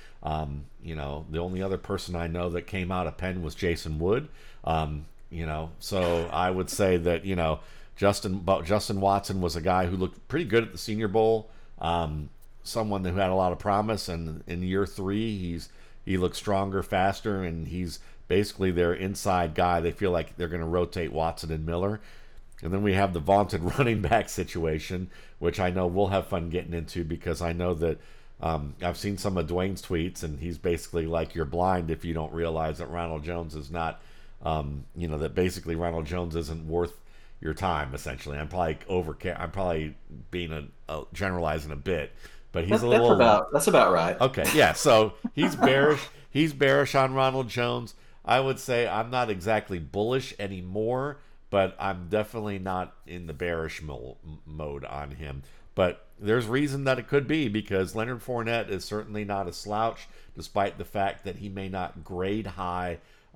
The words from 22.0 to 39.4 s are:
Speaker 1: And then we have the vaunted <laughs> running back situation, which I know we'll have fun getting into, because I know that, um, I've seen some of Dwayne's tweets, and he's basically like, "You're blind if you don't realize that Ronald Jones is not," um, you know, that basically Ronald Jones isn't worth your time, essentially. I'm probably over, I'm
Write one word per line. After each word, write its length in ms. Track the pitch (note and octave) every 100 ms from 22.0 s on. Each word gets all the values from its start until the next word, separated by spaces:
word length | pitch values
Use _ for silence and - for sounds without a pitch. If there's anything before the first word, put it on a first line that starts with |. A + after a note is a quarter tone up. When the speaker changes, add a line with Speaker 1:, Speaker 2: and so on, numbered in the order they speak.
| - - - - - -
Speaker 1:
And 100 | E2
then 100 | F#2+
we 120 | G#2
have 180 | F#2+ G2
the 80 | F2
vaunted 420 | D2 G2+ G2+ F#2+
<laughs> 160 | F2 -
running 240 | B2 G#2+
back 260 | F#2 A2+ -
situation, 840 | - F2 F2+ D#2+ D#2+ - F#2 F#2 - - -
which 220 | F2 -
I 100 | F2+
know 160 | F#2 F2+
we'll 220 | F2+ G2
have 180 | G2 -
fun 240 | F#2 E2+
getting 240 | F2 E2
into, 300 | E2+ D#2+ F#2
because 380 | E2 E2 F2 D#2+
I 100 | E2+
know 220 | E2+ F2+
that, 240 | E2 E2 D2+ - - - -
um, 340 | D#2+ D#2+ C#2+ -
I've 160 | F2 E2
seen 180 | G2+ F#2+
some 220 | G2+ F#2
of 80 | D#2
Dwayne's 360 | F2 F#2+ F2+
tweets, 400 | - F2 F2 -
and 160 | E2 C#2+
he's 200 | E2+ D#2
basically 480 | F2+ E2+ - E2+ D#2+
like, 280 | E2 D#2+
"You're 120 | E2 D2
blind 440 | E2+ F#2 F#2 D#2+
if 140 | D#2+
you 80 | E2+
don't 200 | D#2+ D#2
realize 460 | E2 E2+ D#2+ D#2+ D#2
that 120 | E2
Ronald 340 | E2+ E2 D#2
Jones 300 | D2+ F2 E2
is 160 | D#2 C#2+
not," 320 | E2+ E2 - - - - -
um, 420 | E2 D#2 C#2+ C#2+ -
you 140 | E2+ E2+
know, 80 | D2+
that 160 | D2+
basically 400 | - F2+ F2+ E2+
Ronald 300 | E2 E2+ E2
Jones 320 | D#2+ F2+ F2 E2
isn't 300 | D#2 D#2+ D#2+
worth 340 | E2+ F2 - - - - -
your 140 | D#2+
time, 400 | D2+ F#2+ D#2 C2+
essentially. 440 | C#2 - C2+ D2+ C#2+
I'm 100 | D2
probably 300 | F2+ D#2+ D#2+ -
over, 280 | F#2 D#2+ C#2+ F#2
I'm 140 | E2